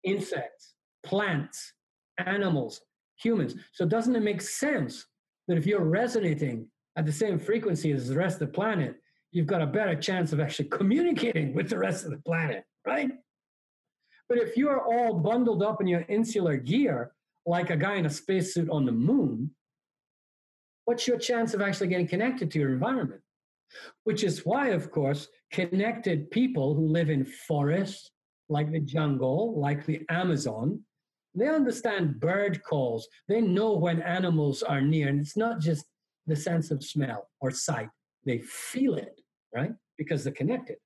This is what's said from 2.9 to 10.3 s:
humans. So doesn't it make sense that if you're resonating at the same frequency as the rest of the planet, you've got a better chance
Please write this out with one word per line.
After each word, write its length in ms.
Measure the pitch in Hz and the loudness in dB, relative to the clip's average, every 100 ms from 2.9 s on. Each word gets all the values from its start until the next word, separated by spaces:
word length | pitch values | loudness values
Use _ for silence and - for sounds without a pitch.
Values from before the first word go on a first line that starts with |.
| _ _ | _ _
humans. 400 | _ 233 220 135 - - | _ 0 2 0 -4 -16
So 140 | - 175 | -2 0
doesn't 300 | 220 233 233 | 2 2 2
it 60 | |
make 200 | 208 185 | 2 -2
sense 640 | - - 277 262 127 - - _ _ _ - | -4 -2 0 0 -2 -6 -18 _ _ _ -2
that 80 | 170 | 0
if 80 | |
you're 200 | 156 208 | 2 2
resonating 840 | 160 185 233 240 185 147 143 117 113 _ _ 165 | 2 2 2 0 0 0 -2 -4 -10 _ _ -4
at 100 | 151 | -2
the 60 | |
same 260 | 147 220 175 | 0 0 0
frequency 540 | - 220 214 160 156 | 0 0 0 0 0
as 160 | 139 123 | 0 0
the 80 | 135 | 0
rest 180 | 180 - | 0 -2
of 60 | 151 | -4
the 40 | |
planet, 440 | - 214 202 127 - _ _ _ | -2 -2 0 -2 -6 _ _ _
you've 160 | 175 156 | -2 0
got 160 | 185 | 2
a 40 | 147 | 2
better 280 | 202 208 | 0 0
chance 380 | 160 - 185 160 | -2 -2 -2 0